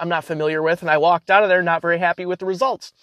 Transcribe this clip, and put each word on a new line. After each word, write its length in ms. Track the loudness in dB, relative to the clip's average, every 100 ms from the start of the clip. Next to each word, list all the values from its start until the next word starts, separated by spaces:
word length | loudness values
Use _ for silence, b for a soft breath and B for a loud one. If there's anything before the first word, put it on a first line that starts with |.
I'm 80 | -4
not 160 | -4
familiar 380 | -4 -4 -2 -2
with. 200 | 0 -2
And 80 | 0
I 80 | 2
walked 320 | 4 2 2
out 120 | 4
of 60 | 4
there 140 | 2
not 200 | 2 -2
very 160 | 0 0
happy 280 | -2 -2 -6
with 120 | -6
the 80 | -6
results. 460 | -2 -2 -4 -10 _